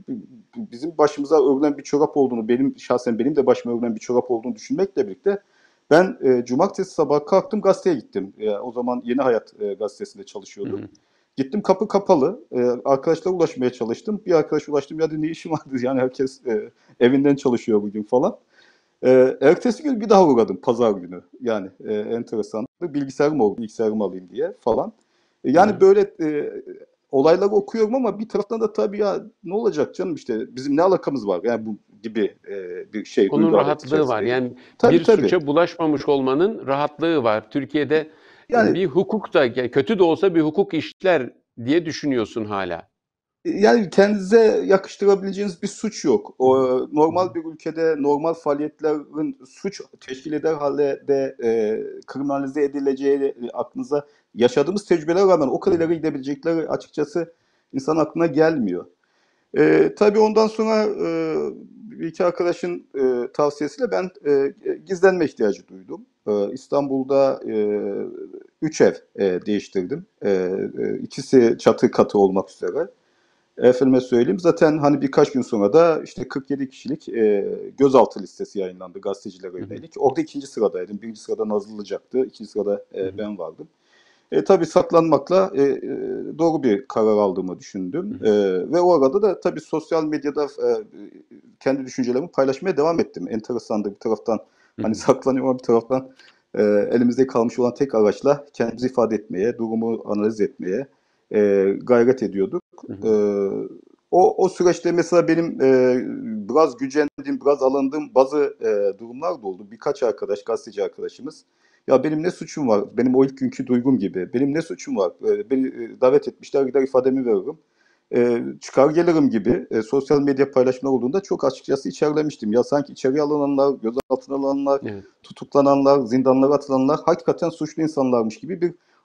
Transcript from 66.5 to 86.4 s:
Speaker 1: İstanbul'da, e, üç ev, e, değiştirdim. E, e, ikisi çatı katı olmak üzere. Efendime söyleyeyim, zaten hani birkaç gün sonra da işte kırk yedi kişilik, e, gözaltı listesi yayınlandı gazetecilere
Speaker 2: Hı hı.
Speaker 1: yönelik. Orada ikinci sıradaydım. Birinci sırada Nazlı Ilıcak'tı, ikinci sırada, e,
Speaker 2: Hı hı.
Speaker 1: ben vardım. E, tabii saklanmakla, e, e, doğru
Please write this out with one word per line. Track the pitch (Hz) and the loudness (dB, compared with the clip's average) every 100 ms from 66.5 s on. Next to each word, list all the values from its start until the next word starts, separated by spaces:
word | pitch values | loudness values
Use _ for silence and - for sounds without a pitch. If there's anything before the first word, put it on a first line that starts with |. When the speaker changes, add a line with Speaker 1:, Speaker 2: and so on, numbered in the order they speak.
Speaker 1:
İstanbul'da, | 131 - 143 143 135 131 139 135 131 - | -6 -4 -2 0 -2 0 2 2 0 -4
e, | 110 104 104 101 101 95 - 82 - - _ | -2 0 -2 -4 -6 -8 -12 -16 -18 -20 _
üç | 156 - | -4 2
ev, | 113 - - - | 2 2 -8 -2
e, | 101 90 101 | -2 -2 -2
değiştirdim. | 101 - 98 90 160 185 _ | -4 -4 -6 -6 -8 -12 _
E, | 104 | -2
e, | 95 90 95 101 - 107 107 | 0 0 -4 -6 -6 -6 -6
ikisi | 117 - - 131 117 - | -8 -12 4 6 6 4
çatı | - 107 127 | 2 4 2
katı | - 101 104 | 2 2 4
olmak | 98 95 - | 4 2 -4
üzere. | - 90 113 185 - _ _ _ _ _ - | -8 -6 -4 -6 -10 _ _ _ _ _ 2
Efendime | 123 123 135 131 | 2 4 4 2
söyleyeyim, | 127 120 131 190 | 2 2 2 2
zaten | 175 - 160 156 | 0 2 2 4
hani | 147 147 | 2 2
birkaç | 139 156 143 | 2 2 2
gün | 127 | 2
sonra | 120 110 101 | -2 0 4
da | 151 170 156 | 4 4 2
işte | - - 127 | -6 -12 -10
kırk | 139 - | -10 -8
yedi | 139 131 | -6 -8
kişilik, | - 113 156 - | -10 -10 -10 -8
e, | 113 107 101 98 98 98 101 | 0 2 2 -2 -8 -10 0
gözaltı | 135 127 - - | 4 6 4 0
listesi | 98 - 98 101 | -14 -12 -10 -8
yayınlandı | 92 92 92 95 | -8 -10 -16 -10
gazetecilere | 98 98 110 90 92 | -8 -8 -10 -16 -16
Speaker 2:
Hı | 90 | -14
hı. | |
Speaker 1:
yönelik. | 95 107 - - | -14 -14 -16 -4
Orada | 143 165 | -2 -2
ikinci | 151 143 135 | -6 -10 -12
sıradaydım. | - 101 92 90 104 | -4 -2 -2 -8 -12
Birinci | 113 107 | -14 -16
sırada | - 107 107 | -10 -6 -4
Nazlı | 104 101 | -4 -6
Ilıcak'tı, | 107 98 95 - 123 | -12 -12 -12 -6 -4
ikinci | 110 - 107 | -4 -8 -12
sırada, | 107 101 101 - | -6 -4 -6 -8
e, | 104 | -8
Speaker 2:
Hı | 95 | -8
hı. | 98 | -8
Speaker 1:
ben | 107 101 | -10 -10
vardım. | 80 80 82 _ _ _ _ _ _ | -12 -14 -20 _ _ _ _ _ _
E, | 156 | -2
tabii | 156 190 165 | 2 2 2
saklanmakla, | 180 - 165 165 139 - 185 190 | 0 2 2 4 2 2 0 0
e, | 135 | 0
e, | 139 131 110 - 104 98 98 | 0 0 -6 -8 -8 -8 -10
doğru | 110 | -2